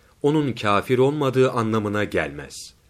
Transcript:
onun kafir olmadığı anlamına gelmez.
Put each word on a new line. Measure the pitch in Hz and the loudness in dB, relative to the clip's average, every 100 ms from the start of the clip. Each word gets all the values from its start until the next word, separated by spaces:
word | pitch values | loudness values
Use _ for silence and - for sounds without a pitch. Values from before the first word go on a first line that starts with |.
| _ _ | _ _
onun | 143 156 143 | 0 2 0
kafir | - 107 101 - 127 | -2 0 0 2 2
olmadığı | 131 151 135 127 127 | 2 2 0 2 2
anlamına | 120 110 110 104 104 | 2 0 0 0 -2
gelmez. | 98 92 76 71 - - - _ | -2 -2 -4 -8 -16 -16 -20 _